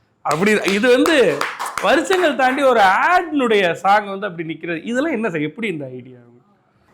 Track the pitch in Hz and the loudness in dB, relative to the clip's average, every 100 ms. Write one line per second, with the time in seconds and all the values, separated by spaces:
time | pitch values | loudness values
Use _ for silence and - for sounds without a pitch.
0 | _ _ - 156 202 214 170 202 247 254 | _ _ -6 -2 0 0 0 0 2 4
1 | 311 311 196 143 - - - - 190 277 | 4 4 2 0 -6 -8 -10 -4 0 0
2 | 320 370 330 262 262 269 269 233 190 202 | 0 0 0 0 0 2 2 4 4 4
3 | 294 359 339 302 240 214 180 165 190 208 | 2 2 0 -2 2 2 2 0 2 2
4 | 202 196 202 170 160 156 170 165 208 247 | 2 -8 -8 -8 -10 -10 -8 -8 -4 -2
5 | 320 240 220 165 151 - 220 160 131 127 | -2 -2 -2 -2 -4 -4 -6 -6 -10 -14
6 | 123 123 120 120 _ _ _ _ _ | -16 -20 -20 -20 _ _ _ _ _